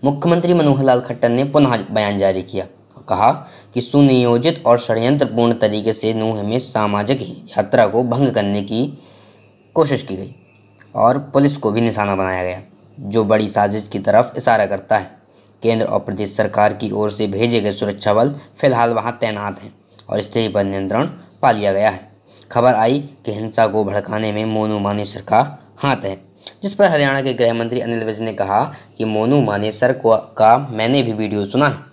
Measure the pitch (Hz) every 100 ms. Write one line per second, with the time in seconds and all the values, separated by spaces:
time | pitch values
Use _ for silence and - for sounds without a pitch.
0 | 135 143 175 170 175 175 151 135 135 127
1 | - 117 120 120 143 147 139 117 98 110
2 | 104 101 98 95 95 98 90 - _ -
3 | - 104 110 147 - - - 123 117 143
4 | 143 127 120 120 131 - - 120 - 113
5 | 117 143 131 110 117 117 110 107 107 107
6 | 110 113 110 110 101 117 127 110 104 104
7 | 104 135 - - - - 107 120 107 110
8 | 123 120 139 113 101 101 101 110 143 143
9 | - - - - _ _ _ - 151 139
10 | - 95 98 - _ _ _ _ - -
11 | 110 127 139 135 143 143 110 107 117 107
12 | 101 95 95 92 90 90 101 _ - -
13 | 113 113 104 107 107 104 104 107 101 104
14 | 101 107 123 - 120 113 101 95 - 107
15 | 95 - _ _ _ _ 113 113 107 104
16 | - 101 101 - 107 104 104 104 113 104
17 | 107 101 107 98 120 117 104 101 104 101
18 | 107 104 127 143 - - 143 123 120 113
19 | 110 120 113 104 104 98 - - _ _
20 | - 104 101 - 113 101 98 98 95 107
21 | 160 - - _ 135 110 101 95 107 92
22 | - _ _ - - 123 123 110 113 139
23 | 143 - - 107 110 107 113 104 101 104
24 | 101 107 107 104 110 110 107 107 101 104
25 | 101 - - 110 143 - - - 139 135
26 | 98 95 - _ - - 202 - 202 156
27 | 143 139 135 117 117 117 117 123 117 117
28 | 110 107 113 101 98 101 151 147 - -
29 | 110 107 113 143 113 101 104 104 123 127
30 | 113 110 - - 110 123 139 110 113 139
31 | 120 107 107 104 101 120 143 117 -